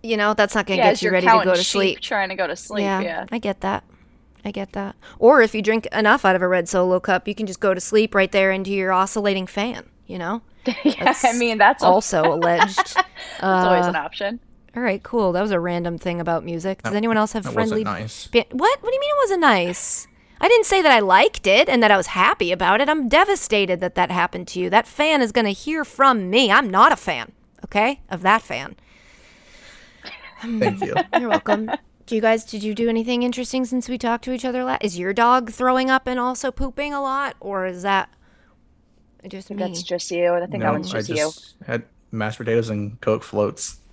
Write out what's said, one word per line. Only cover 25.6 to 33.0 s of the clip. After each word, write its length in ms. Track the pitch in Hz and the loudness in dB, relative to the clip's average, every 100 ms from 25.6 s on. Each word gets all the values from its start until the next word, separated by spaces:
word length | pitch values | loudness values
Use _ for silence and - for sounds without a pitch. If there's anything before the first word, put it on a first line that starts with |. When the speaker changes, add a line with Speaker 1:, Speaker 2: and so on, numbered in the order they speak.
| 294 320 | -6 -6
Speaker 1:
from 460 | 294 - 269 233 185 | -6 2 2 2 0
me. 200 | 220 233 | 2 4
I'm 180 | 220 247 | 4 4
not 220 | 185 269 | 4 4
a 60 | 285 | 4
fan, 340 | - 135 113 _ _ _ | -4 -8 -8 _ _ _
okay, 360 | - 202 226 277 - | -4 0 0 -2 -10
of 120 | 147 | -4
that 200 | 185 220 | 0 0
fan. 320 | - 120 135 - _ _ _ _ - _ _ - - - - _ - - - - | 0 -10 -10 -16 _ _ _ _ -20 _ _ -20 -20 -20 -20 _ -20 -20 -20 -14
Speaker 3:
Thank 400 | 233 226 240 196 | -6 0 0 0
you. 140 | 381 - - | -2 -2 0
Speaker 1:
<laughs> 120 | - | -2
You're 100 | 247 | 0
welcome. 420 | - - 208 220 - _ _ - | -2 0 -2 -2 -8 _ _ -6
Do 100 | 220 | 0
you 40 | |
guys, 240 | 220 226 | 2 0
did 180 | - 214 | -4 -8
you 100 | 214 | -8
do 140 | 208 233 | -2 -2
anything 340 | 226 | 0